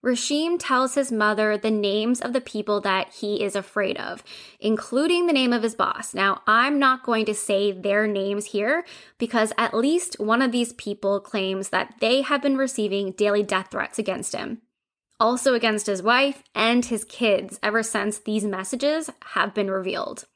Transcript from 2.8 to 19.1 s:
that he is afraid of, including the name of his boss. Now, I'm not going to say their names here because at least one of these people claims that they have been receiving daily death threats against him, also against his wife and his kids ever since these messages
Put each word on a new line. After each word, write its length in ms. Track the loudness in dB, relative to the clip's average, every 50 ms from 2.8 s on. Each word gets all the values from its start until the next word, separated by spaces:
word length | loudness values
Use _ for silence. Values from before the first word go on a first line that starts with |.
that 280 | 0 0 0 0 -2 -4
he 340 | -8 -8 -4 -4 -2 -2 -2
is 120 | -2 -2
afraid 420 | -4 -6 -4 -4 -2 -2 -2 -2 -4
of, 260 | -6 -8 -10 -12 -14 -20 -20 -20 -20 -20 -20 _
including 680 | -2 0 0 0 -2 -2 -2 0 2 2 2 2 2
the 80 | 2 2
name 200 | 2 4 2 2
of 100 | 2 0
his 120 | -2 0
boss. 380 | 0 -2 -2 -2 -6 -8 -8 -4
Now, 280 | 0 0 0 0 0 0 2
I'm 320 | 4 4 4 2 2 2
not 240 | 4 4 2 2 0
going 220 | -2 0 0 0
to 100 | 0 -2
say 360 | -4 0 0 2 2 2 0
their 360 | -2 -2 -2 0 2 2 2 2
names 380 | 0 0 0 -2 -2 -4 -4 -4
here 360 | -4 -2 0 2 0 0 -2 -6 -14 -20 -20 -20 _ _
because 360 | -4 0 2 2 2 2 2 0
at 180 | -2 0 0
least 440 | 0 2 2 2 0 0 -4 -6 -4
one 220 | 0 2 2 4
of 100 | 2 2
these 220 | 2 0 -2 -2 -4
people 460 | -10 -8 -8 -8 -4 -2 0 0 -2
claims 500 | -4 -4 -4 -2 -2 -2 -2 -4 -4 -2
that 260 | -2 -2 -2 -2 -4 -2
they 220 | 0 2 2 2
have 200 | 2 2 0 0
been 160 | 2 0 2 2
receiving 540 | 0 -2 0 -2 -2 0 0 -2 -2 -4
daily 320 | -2 0 2 2 4 2 2
death 260 | 2 0 -2 -2 -2
threats 300 | -4 -6 -6 -4 -4 -6
against 340 | -4 -4 -4 -4 -6 -6 -6
him, 300 | -6 -6 -6 -8 -10 _ _ _ _ _ _ _ _ _ _ _ _
also 340 | 2 2 2 2 2 2 2
against 320 | 4 2 2 0 0 0
his 160 | -2 -4 0
wife 400 | 2 4 4 4 4 2 0 -4 -12 _ _
and 300 | 0 2 4 4 4 2
his 180 | 2 -2 -4 -4
kids 560 | -6 -6 0 2 4 4 4 2 -2 -12 -4
ever 220 | -4 0 0 0 0
since 340 | 0 -2 -2 -2 -2 -4 -4
these 260 | _ -2 -2 0 0
messages 680 | -2 -4 -4 -6 -6 -4 0 0 2 0 0 -2 -6